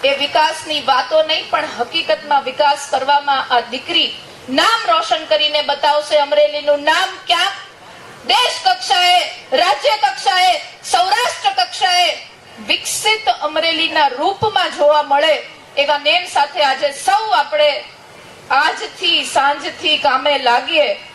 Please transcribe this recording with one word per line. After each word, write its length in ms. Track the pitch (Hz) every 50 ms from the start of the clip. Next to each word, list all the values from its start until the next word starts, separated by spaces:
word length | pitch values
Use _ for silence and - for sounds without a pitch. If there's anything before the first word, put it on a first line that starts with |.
| - 269
એ 40 | 277 277 285
વિકાસની 580 | 285 - 311 311 320 311 - - 320 302 294 254 226
વાતો 320 | 269 254 294 - 311 311 311 311
નહીં, 160 | 311 349 359 -
પણ 200 | - 320 302 311 - 220
હકીકતમાં 680 | 240 240 - 311 339 - 311 302 - 294 294 277 - 262
વિકાસ 400 | 254 - 294 294 294 285 - - -
કરવામાં 600 | 262 254 269 285 285 285 277 277 269 - - -
આ 60 | 240 233 226
દીકરી 380 | 226 262 - - - 311 285 - - - - - - - - - 254 277
નામ 240 | 339 403 466 453 - -
રોશન 340 | 330 320 320 - 349 311 311 -
કરીને 300 | 311 302 302 302 294 302 294 294
બતાવશે. 500 | 285 285 - 294 294 294 302 - 320 302 285
અમરેલીનું 580 | 285 294 294 294 294 294 294 285 294 294 294 285 302
નામ 260 | 320 349 370 381 - - - -
ક્યાંક 260 | 359 330 359 392 392 - - - - - - - - - - - - - - -
દેશ 280 | 370 440 494 - - - -
કક્ષાએ, 520 | 762 719 740 740 - - 359 359 359 359 719 311 - - - - - - -
રાજ્ય 340 | - 359 403 - - 554 440 415 -
કક્ષાએ, 500 | 403 762 - - - 370 370 359 370 349 294 - - - - - -
સૌરાષ્ટ્ર 640 | - 359 359 381 392 440 494 659 - - - - - 762
કક્ષાએ 500 | 719 698 - - 427 370 359 359 359 330 294 - - - - - - - - - 214 202
વિકસિત 580 | 311 339 - - - - - 427 440 427 - 392 - - - 302
અમરેલીના 640 | 311 320 320 330 330 311 320 320 320 311 302 277 254 247
રૂપમાં 520 | 302 359 403 - - 427 415 381 359 311 - 320
જોવા 260 | 302 294 302 302 294 277
મળે 240 | 277 285 302 320 302 247 - - - - - - - - 285
એવા 160 | 285 302 285 285
નેમ 240 | 294 320 349 359 - -
સાથે 280 | - 277 277 - 370 302 277
આજે 260 | - - 285 285 - -
સૌ 240 | - - 392 427 453 440 381 320
આપણે 320 | 285 302 302 294 294 294 277 - - - - - - - - - - - - - - - 262 269
આજથી 580 | 294 330 - - 440 - - - 403 349 349 311 277 254 -
સાંજથી 640 | 320 269 285 294 302 285 339 294 - - 311 311 - -
કામે 320 | 294 247 277 285 294 285 269 262 240
લાગીએ 400 | 240 247 262 269 330 311 285 233 202 - - - -